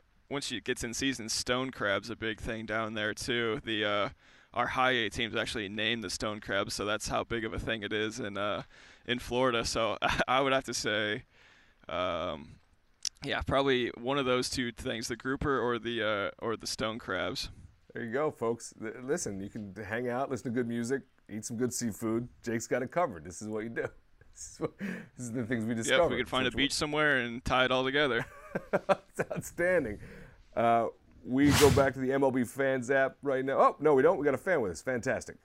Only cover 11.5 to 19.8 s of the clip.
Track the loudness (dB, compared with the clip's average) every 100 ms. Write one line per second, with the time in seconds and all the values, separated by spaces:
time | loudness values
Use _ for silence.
11.5 | -20 _ _ -8 -2 -2 -2 -4 -6 -12
12.5 | -20 _ _ _ _ -10 -8 -4 -4 0
13.5 | 2 4 2 0 -4 -2 0 2 2 0
14.5 | -2 -4 -4 -6 -6 -6 -6 -4 -2 0
15.5 | 0 0 0 -2 -2 0 0 -2 -4 -4
16.5 | -4 -6 -4 -4 -4 -4 -2 -2 -4 -8
17.5 | -12 -20 -20 -14 -8 -4 -2 -2 0 -2
18.5 | -2 -6 -10 -10 -6 -2 -2 -2 -6 -6
19.5 | -8 -10 -10